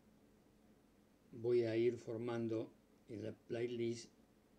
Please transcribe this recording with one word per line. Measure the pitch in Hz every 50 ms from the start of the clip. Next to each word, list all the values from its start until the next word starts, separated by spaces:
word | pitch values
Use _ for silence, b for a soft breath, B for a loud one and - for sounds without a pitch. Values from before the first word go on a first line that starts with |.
| - - - - - - - - - - - - - - - - - - - - - - - - _ -
voy | - 117 113 120 123 120 117
a | 113 110
ir | 113 117 120 117
formando | 113 - 120 117 110 120 120 117 117 117 113 110 110 - - - - - - - - - -
en | 120 104 107
la | 107 104
playlist, | - - - 120 113 120 120 123 117 117 117 117 117 - - - - - - - _ _ - -